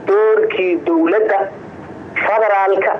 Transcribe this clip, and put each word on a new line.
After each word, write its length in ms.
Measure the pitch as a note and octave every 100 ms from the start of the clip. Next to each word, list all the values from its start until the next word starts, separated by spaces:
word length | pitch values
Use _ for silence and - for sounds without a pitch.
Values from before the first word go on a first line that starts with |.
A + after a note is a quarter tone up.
Doorkii 720 | - G3+ A3 G#3+ A3 - F#3 E3 -
dowladda 540 | E3 E3 G#3 A3 G3 D#3+ - - - - - -
federaalka 760 | - - A3 A3 G3+ G3 F#3+ - E3